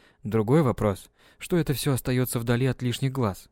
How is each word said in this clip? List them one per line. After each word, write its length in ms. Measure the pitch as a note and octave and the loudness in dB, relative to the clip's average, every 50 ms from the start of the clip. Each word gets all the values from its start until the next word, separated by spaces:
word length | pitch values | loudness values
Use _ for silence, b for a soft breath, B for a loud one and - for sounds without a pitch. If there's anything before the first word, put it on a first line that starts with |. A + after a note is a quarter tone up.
| b b b b | b b b b
Другой 400 | - G#2+ G2 A2+ G#2+ G#2 C3 E3 | -10 -2 0 0 2 4 4 4
вопрос, 460 | D#3 B2 G#2 - G#2+ G#2 F#2+ - - - b b b b b b | 4 2 0 0 0 0 0 -2 -8 -20 b b b b b b
что 180 | - - F#3 | -6 -2 0
это 160 | E3+ D3+ - | 0 0 0
всё 200 | C#3 A#2 - D3 | -2 -2 0 0
остаётся 460 | C3+ A#2+ - - B2+ B2+ B2+ - - B2 | -2 0 0 0 0 0 0 0 -2 -4
вдали 280 | A#2 A#2 A#2+ A#2+ C3 | 0 0 0 2 2
от 160 | C3 B2 - | 0 -2 -2
лишних 300 | B2+ B2 A#2 - C3+ C3+ | -2 -4 -2 -2 -4 -4
глаз. 360 | C3 C#3 B2 G2+ F2+ - - _ | -2 0 -2 -2 -2 -4 -12 _